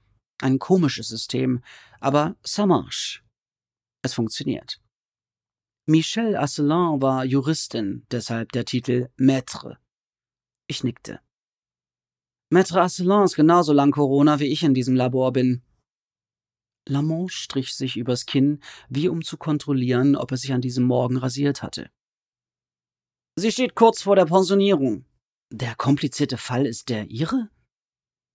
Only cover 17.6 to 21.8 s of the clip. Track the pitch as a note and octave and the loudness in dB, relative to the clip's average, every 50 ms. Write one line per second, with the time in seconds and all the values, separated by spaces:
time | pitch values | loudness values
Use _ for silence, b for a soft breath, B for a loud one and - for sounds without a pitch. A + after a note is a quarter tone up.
17.6 | C3 - - - C3+ C3 - A2+ A#2+ A#2+ B2 A#2+ - - - C#3+ C3+ C#3+ D3 C#3+ | -6 -6 -6 -8 -6 -6 -6 -6 -4 -4 -4 -4 -4 -2 0 2 2 2 0 -2
18.6 | B B B B B B B2+ C3+ D3+ F3+ E3+ E3 D#3+ - - - - E3 D3 D3 | B B B B B B -4 -2 -2 0 -2 -2 -4 -8 -10 -8 -4 -4 -2 -2
19.6 | - - C#3+ C3 B2 B2 B2 A#2+ B2+ C#3+ C#3 - - - C3 B2 - - C3+ B2+ | -2 -2 -2 0 0 2 2 4 4 4 2 2 0 -4 -6 -6 -4 -2 -2 -2
20.6 | B2+ B2+ B2 B2+ B2 B2+ B2 B2 B2 B2 B2 B2+ B2+ C3 B2 C3+ C#3+ C#3+ C#3 - | -2 -2 0 0 2 2 2 2 2 0 0 -2 -2 -4 -4 -2 -2 -2 -2 -2
21.6 | - - - - | -6 -10 -10 -12